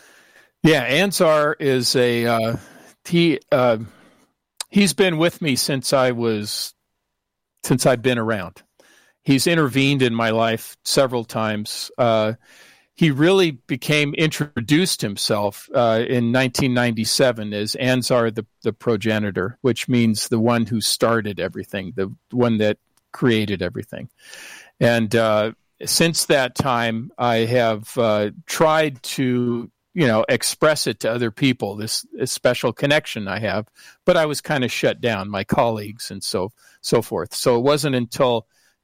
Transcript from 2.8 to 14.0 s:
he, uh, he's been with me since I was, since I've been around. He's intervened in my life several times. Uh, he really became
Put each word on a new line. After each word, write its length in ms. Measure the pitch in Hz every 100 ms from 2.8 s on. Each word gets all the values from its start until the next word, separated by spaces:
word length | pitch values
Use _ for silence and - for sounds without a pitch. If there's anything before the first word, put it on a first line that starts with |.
| - _ -
he, 340 | 175 170 143 -
uh, 260 | 139 123 110 110 - _ _ _ _ _ - -
he's 240 | 196 202
been 240 | - 190 156
with 240 | 170 -
me 140 | 160 123
since 380 | - 139 -
I 180 | 139 127
was, 600 | 117 117 107 104 - - - _ _ _ _ _ _ _ _
since 220 | - 135 151
I've 160 | 123
been 160 | 123 120
around. 420 | 110 107 87 - _ _ _ _ _ _
He's 240 | - 135 175
intervened 540 | 170 143 123 139 143
in 120 | 127
my 180 | 113 113
life 440 | 113 113 113 - -
several 400 | - - 131 120
times. 680 | 110 120 110 107 104 - - -
Uh, 360 | 120 110 110 117 _ - - _ _ -
he 160 | 165
really 400 | 135 165 196 175
became 640 | 131 - 131 - 151